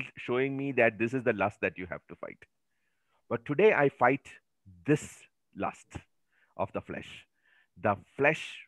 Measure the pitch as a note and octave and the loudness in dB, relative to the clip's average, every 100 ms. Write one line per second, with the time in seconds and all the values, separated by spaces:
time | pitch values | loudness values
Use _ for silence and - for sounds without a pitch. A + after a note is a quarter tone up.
0 | C3 - - B2 C3+ C3+ C#3 B2 A#2 G#2 | -4 -10 -4 -2 -2 -4 -4 4 2 4
1 | A#2 C3 A#2+ G#2 G2 - F#2+ F2 F2+ D2 | -2 0 0 0 0 0 -4 -4 -10 -10
2 | - E2 G1+ G1+ - _ _ _ _ _ | -12 -16 -16 -16 -20 _ _ _ _ _
3 | _ _ - A#2 - D3 G#3+ F3 C#3+ - | _ _ -6 -6 -4 2 4 6 2 4
4 | B2 C#3 - - _ _ - F2+ G#2 D3 | 2 2 -4 -20 _ _ -20 -8 0 0
5 | - - - _ _ - F#2 - - - | 0 -18 -20 _ _ -8 -8 -8 -16 -18
6 | - _ _ _ _ - G2 G2 - - | -18 _ _ _ _ -8 -8 -8 -10 -12
7 | - - - _ _ _ _ - G#2 G2 | -12 -18 -20 _ _ _ _ -4 -2 -2
8 | - - C#3 D#3 - - | -4 0 2 2 -4 -16